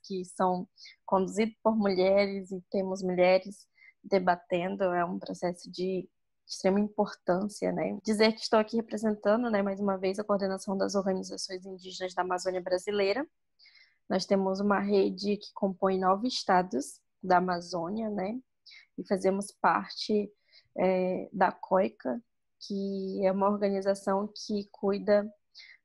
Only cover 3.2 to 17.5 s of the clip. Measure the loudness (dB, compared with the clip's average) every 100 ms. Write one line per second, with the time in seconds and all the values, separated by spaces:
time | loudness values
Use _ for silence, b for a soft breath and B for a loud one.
3.2 | 6 4 2 -16 _ b b b 0 2
4.2 | 2 0 0 -2 -2 -2 0 0 -2 -4
5.2 | -8 -6 -6 -6 -10 -6 -2 -2 -6 _
6.2 | _ _ -16 -2 2 2 2 0 -4 -2
7.2 | -2 0 -2 -2 -2 0 -2 -4 -2 4
8.2 | 4 2 2 2 2 -2 -4 -2 -2 0
9.2 | 2 2 2 0 0 0 -2 0 -2 -2
10.2 | 0 0 0 -4 -4 -2 0 0 0 -2
11.2 | -4 -10 -10 -10 -12 -14 -14 -10 -6 -4
12.2 | -2 -2 -2 -4 -2 -2 0 0 0 0
13.2 | -6 _ _ _ b b b b -4 -2
14.2 | 2 2 2 0 2 2 2 2 2 0
15.2 | -2 -4 -6 -4 -2 0 0 2 2 2
16.2 | 0 -2 2 2 2 -2 -6 -12 _ _
17.2 | 2 4 2